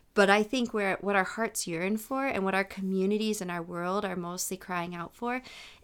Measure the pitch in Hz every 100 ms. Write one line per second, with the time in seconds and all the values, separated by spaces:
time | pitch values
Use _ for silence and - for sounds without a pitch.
0 | _ - 196 208 214 262 233 214 196 180
1 | 196 202 185 - 226 - - 165 185 214
2 | - 269 269 202 190 190 196 - 190 190
3 | 190 208 220 214 180 175 170 175 175 196
4 | 202 185 175 180 - 185 - 180 175 175
5 | 170 - 240 247 254 - - -